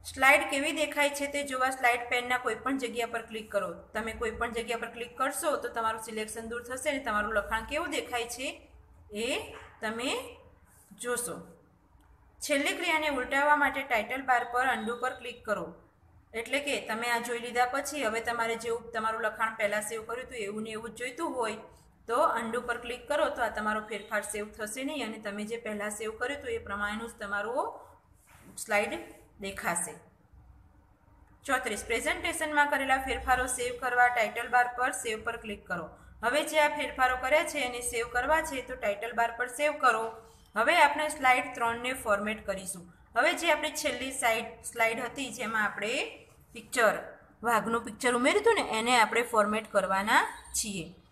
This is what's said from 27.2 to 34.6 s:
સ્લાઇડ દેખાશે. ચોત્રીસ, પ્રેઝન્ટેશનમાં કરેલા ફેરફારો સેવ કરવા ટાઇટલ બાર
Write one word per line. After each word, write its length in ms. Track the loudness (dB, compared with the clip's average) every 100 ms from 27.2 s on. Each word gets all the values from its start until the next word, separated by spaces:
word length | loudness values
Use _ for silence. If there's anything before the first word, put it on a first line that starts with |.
| -4 -2 0 -2 -2 -6 -18 -20 _ _ _ -20 -18 -12
સ્લાઇડ 360 | 0 2 2 -4 -8 -18 -20 -10
દેખાશે. 540 | -8 -4 -2 -2 -4 -8 -20 _ _ -20 -20 -20 -20 -20 _ _ _ -20 -20 -16 -2
ચોત્રીસ, 380 | -2 0 -6 -2
પ્રેઝન્ટેશનમાં 840 | -2 0 -2 -2 -2 0 4 4
કરેલા 280 | 2 2 0
ફેરફારો 480 | 2 -4 2 2 2
સેવ 340 | -2 -4 -2
કરવા 260 | 0 6 6
ટાઇટલ 420 | 6 0 -2 2
બાર 260 | 4